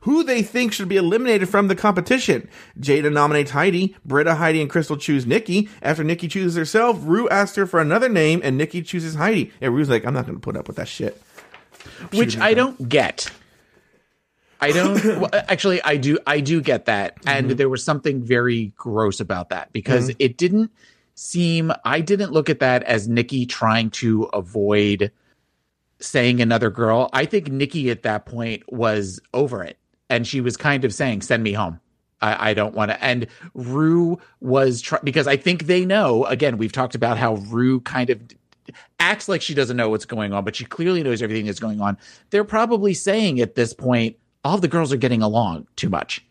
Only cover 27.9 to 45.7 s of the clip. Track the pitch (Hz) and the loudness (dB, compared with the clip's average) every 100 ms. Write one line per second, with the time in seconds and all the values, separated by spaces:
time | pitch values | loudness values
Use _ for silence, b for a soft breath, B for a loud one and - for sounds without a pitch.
27.9 | 117 117 107 - 117 117 110 - 123 113 | -2 -4 -4 -6 -8 -8 -8 -10 -4 -2
28.9 | 107 101 92 _ 123 139 117 85 - _ | 0 -4 -8 _ -2 -2 -2 -10 -14 _
29.9 | _ _ 120 117 139 123 113 151 143 127 | _ _ -2 -2 -2 -4 -2 0 0 0
30.9 | 101 135 107 - 117 110 101 95 82 _ | -2 -2 -2 -2 0 0 -2 -4 -6 _
31.9 | _ _ _ 107 107 107 107 107 98 107 | _ _ _ -2 0 0 0 -2 -2 -4
32.9 | 101 123 123 113 B 170 - 123 135 156 | -2 -2 -2 -4 B -20 -14 -6 0 2
33.9 | 170 170 175 b b - 131 135 120 - | 4 2 -2 b b 0 2 2 0 -4
34.9 | 156 143 135 139 139 - 175 156 180 185 | -4 0 0 2 0 0 -2 2 2 2
35.9 | 202 175 117 135 127 143 117 110 - 127 | 2 2 2 2 0 0 0 -4 -2 -4
36.9 | 117 117 117 123 110 101 117 127 131 127 | -2 -2 0 0 -2 -4 0 2 2 -2
37.9 | 127 123 123 - - _ _ - B B | -4 -4 -6 -16 -20 _ _ -20 B B
38.9 | _ 170 214 - 180 - 143 127 123 113 | _ 0 0 -2 -4 -2 -2 0 0 0
39.9 | 110 - 113 104 101 101 104 120 - 165 | -2 -4 -6 -4 -2 -4 -8 -12 -4 -2
40.9 | 180 143 117 110 110 107 95 113 104 101 | 0 0 -2 -2 -4 -4 -6 -6 -2 -2
41.9 | 101 B B B 202 208 220 226 233 202 | -4 B B B -2 0 0 0 2 0
42.9 | 185 - 208 214 127 117 - 117 - 123 | 0 0 0 0 0 -2 0 -2 -2 0
43.9 | 123 113 - _ _ 139 196 180 170 156 | 0 0 -4 _ _ -2 0 0 0 0
44.9 | 131 127 120 107 107 110 82 - | 0 0 2 2 2 0 -4 -12